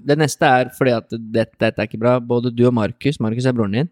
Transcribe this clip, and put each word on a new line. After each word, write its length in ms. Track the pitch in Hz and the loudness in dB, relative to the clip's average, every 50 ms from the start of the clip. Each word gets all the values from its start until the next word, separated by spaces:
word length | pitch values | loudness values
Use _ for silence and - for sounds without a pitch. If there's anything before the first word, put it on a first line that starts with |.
| - | 0
det 100 | 139 147 156 | 0 2 2
neste 280 | 156 139 - - 165 | 2 0 0 2 2
er 240 | 143 127 127 127 120 - | 4 4 4 2 -2 -2
fordi 200 | - 139 127 120 | 0 0 2 2
at 160 | 110 - - | 0 -2 -6
dette, 480 | 117 117 113 110 113 113 110 - _ - | -10 -10 -10 -4 -2 -2 -2 -2 _ -2
dette 200 | 117 113 - - | -2 -2 0 -2
er 80 | 107 - | -6 -6
ikke 100 | - 110 | -4 -2
bra. 160 | 117 123 123 127 | 0 0 0 0
Både 340 | 120 120 120 120 120 123 117 | 0 -2 -2 -2 -2 -2 0
du 100 | 120 120 | 2 2
og 80 | 123 123 | 2 4
Markus, 440 | 117 104 113 - _ - 135 - - | 2 -2 -2 -4 _ -4 -4 -2 -2
Markus 240 | 117 110 113 123 127 | -4 -4 -2 -2 -2
er 80 | 131 | 0
broren 200 | 123 117 107 98 | 0 0 -2 0
din. 180 | 104 120 160 175 | 0 -2 -4 -4